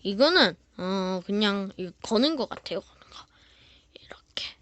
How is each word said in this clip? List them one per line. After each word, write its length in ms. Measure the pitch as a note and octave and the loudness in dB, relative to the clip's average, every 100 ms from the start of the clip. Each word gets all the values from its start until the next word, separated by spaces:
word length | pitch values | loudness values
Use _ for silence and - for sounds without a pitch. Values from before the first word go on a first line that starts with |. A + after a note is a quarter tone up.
이거는, 540 | F#3 G3+ C#4+ F4+ A#3 E3+ _ - | -4 4 4 6 4 2 _ -8
어, 420 | F3+ F#3+ F#3 F#3 | -4 -2 -2 -4
그냥 480 | F3 G3+ G#3+ G3+ G3 - | -2 0 2 0 -4 -8
이거 160 | F3+ - | -12 -10
거는 340 | - A3 C#4 D#4+ | -2 2 2 0
것 120 | G#3 | -4
같아요. 320 | - - E3 | -6 -8 -8
거는 200 | - _ | -8 _
거. 260 | - - - _ _ - - - _ | -20 -20 -20 _ _ -20 -20 -20 _
이렇게. 500 | - - - _ - - - | -20 -20 -20 _ -10 -10 -14